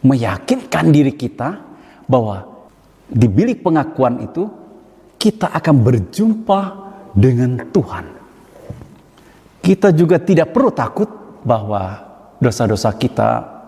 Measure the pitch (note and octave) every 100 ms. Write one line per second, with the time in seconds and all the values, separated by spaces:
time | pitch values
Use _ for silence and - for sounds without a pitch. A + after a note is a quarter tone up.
0 | C3+ C3+ A2+ F#2+ - C4 - D#3+ D#3+ D3
1 | C#3 C#3 B2 - B2+ G3+ - - - -
2 | - C3 A2 G2 - - - _ _ _
3 | _ A#2 A#2 F#2+ A3+ A#3+ F#3 D#3+ - -
4 | C3 B2 A2 - G#3 - - - - _
5 | _ _ A3 - D#3+ D#3 D#3+ D3 A2+ B2
6 | F#2 - A3 A3 - G3 F#3+ - - -
7 | - G2 B2+ A#2+ B2 B2 - G3 C3+ F#2
8 | E2+ - - - - - - - - -
9 | _ _ _ _ _ _ F3 F#3+ G#3 D#3+
10 | E3+ F3 - F3 D#3+ - C#4 - A#2 -
11 | G#3 - - - - A2+ G#2 G#2 F#2 G2+
12 | - - - - A#2+ A2 A2+ G#2 A2+ G#2
13 | B2+ - A2 A#2 - -